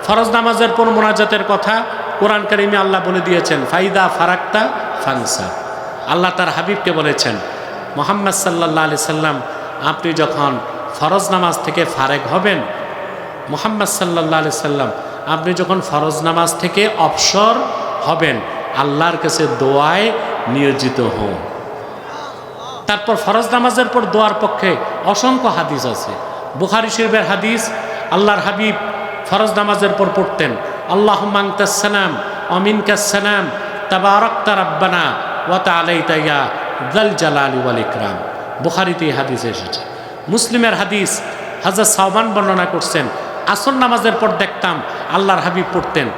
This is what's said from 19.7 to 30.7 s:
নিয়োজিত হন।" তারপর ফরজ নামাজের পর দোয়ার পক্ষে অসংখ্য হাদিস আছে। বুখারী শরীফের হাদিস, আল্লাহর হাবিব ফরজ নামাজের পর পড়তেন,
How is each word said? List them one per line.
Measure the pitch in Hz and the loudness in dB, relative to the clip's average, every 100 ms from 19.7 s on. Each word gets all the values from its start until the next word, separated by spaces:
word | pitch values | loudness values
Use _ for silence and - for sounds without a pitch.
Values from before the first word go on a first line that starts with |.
| 139 147 175 214 214 - - - | 4 4 4 2 0 -4 -4 -2
নিয়োজিত | 127 139 135 131 127 | 2 2 2 0 0
হন।" | 117 110 104 90 82 - - - - - - - - - - - 247 254 - | 0 0 -4 -4 -8 -10 -10 -12 -12 -14 -14 -12 -12 -14 -16 -14 -12 -12 -4
তারপর | 208 - 220 | -4 0 -2
ফরজ | - 220 226 | 2 0 2
নামাজের | 247 247 226 247 | 2 2 2 2
পর | 247 | 2
দোয়ার | 208 196 214 214 | 2 4 4 2
পক্ষে | 202 - 196 156 - - 170 | -2 0 0 0 -2 -4 0
অসংখ্য | 202 254 262 254 | 2 2 2 2
হাদিস | 170 156 143 123 | 0 -2 -2 -2
আছে। | 117 - - - - - 127 | -4 -6 -8 -8 -10 -10 -4
বুখারী | 185 214 226 | 0 2 0
শরীফের | - 226 214 170 | 0 2 2 2
হাদিস, | 190 214 226 - - - - - | 0 0 0 -2 -4 -6 -8 -2
আল্লাহর | 175 208 202 | 2 4 4
হাবিব | 170 202 214 - - - - - - | 0 0 0 0 -4 -6 -8 -8 -2
ফরজ | - 220 190 | 0 2 2
নামাজের | 208 202 196 - | 2 2 2 2
পর | 190 196 | 2 2
পড়তেন, | 175 - 151 110 - | 0 0 0 -2 -6